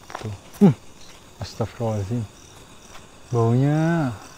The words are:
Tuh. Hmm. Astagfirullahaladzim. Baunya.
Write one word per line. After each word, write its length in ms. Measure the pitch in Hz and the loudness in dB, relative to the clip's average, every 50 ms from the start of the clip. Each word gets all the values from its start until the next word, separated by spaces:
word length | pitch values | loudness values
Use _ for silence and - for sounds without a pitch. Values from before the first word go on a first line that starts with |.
| - - - - | -16 -14 -12 -10
Tuh. 160 | - 107 101 - - - - - | -10 -10 -10 -12 -14 -18 2 6
Hmm. 160 | 208 175 117 - - - - - - - - - - - - - | 6 6 6 4 -4 -16 -20 -20 -20 -20 -20 -20 -20 -20 -14 -12
Astagfirullahaladzim. 800 | - - - - 113 - - - 120 113 110 104 98 95 120 120 107 - - - - - - - - - - - - - - - - - - - - - | -12 -10 -6 -6 -6 -6 -6 -4 -4 -2 -2 -4 -4 -4 -4 -6 -6 -8 -12 -18 -20 -20 -20 -20 -20 -20 -20 -20 -20 -20 -20 -20 -20 -20 -20 -20 -10 -2
Baunya. 800 | 123 117 113 117 120 127 139 143 151 156 160 165 170 165 147 127 107 95 - - - | 0 2 4 4 4 4 4 2 2 2 2 2 2 0 0 -2 -4 -8 -12 -18 -20